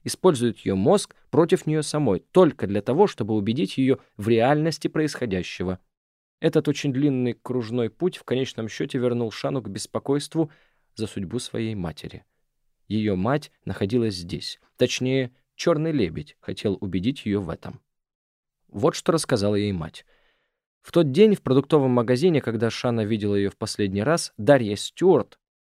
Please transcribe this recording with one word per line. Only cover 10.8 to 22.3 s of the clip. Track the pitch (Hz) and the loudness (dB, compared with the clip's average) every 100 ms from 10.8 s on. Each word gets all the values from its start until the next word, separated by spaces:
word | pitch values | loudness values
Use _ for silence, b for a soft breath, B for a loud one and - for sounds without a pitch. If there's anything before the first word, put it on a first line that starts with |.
| b - | b -10
за | 110 | -8
судьбу | 104 90 120 | -6 -6 -8
своей | - 113 113 104 | -6 -6 -6 -6
матери. | 85 - - - - _ _ _ _ _ _ | -8 -8 -14 -16 -20 _ _ _ _ _ _
Ее | 107 107 92 | -2 0 0
мать | 104 147 - _ | 0 -2 -4 _
находилась | - 98 101 120 113 92 | -10 -4 -2 0 0 -4
здесь. | 85 - - - _ - | -8 -10 -10 -16 _ -2
Точнее, | 123 - 127 131 123 - _ - | -2 0 -2 -2 -2 -10 _ -4
черный | 175 156 160 | 0 0 0
лебедь | 147 87 82 151 _ | 0 -2 -4 -12 _
хотел | - 101 107 92 | -12 -4 -4 -4
убедить | 101 92 104 147 107 | -4 -2 -2 -4 -4
ее | 101 | -4
в | 85 | -4
этом. | - - - _ _ _ _ _ _ _ _ _ | -10 -12 -18 _ _ _ _ _ _ _ _ _
Вот | 98 143 - | -2 0 0
что | - | 0
рассказала | 165 - 120 101 104 | 0 0 0 0 0
ей | 104 | -2
мать. | 92 78 - _ _ _ _ _ _ _ _ | -4 -8 -14 _ _ _ _ _ _ _ _
В | - | 0
тот | 170 156 | 2 2
день | 135 220 202 | 6 6 6
в | |
продуктовом | - 131 - 156 131 | 4 2 4 2 4
магазине, | 123 113 123 180 | 2 2 2 4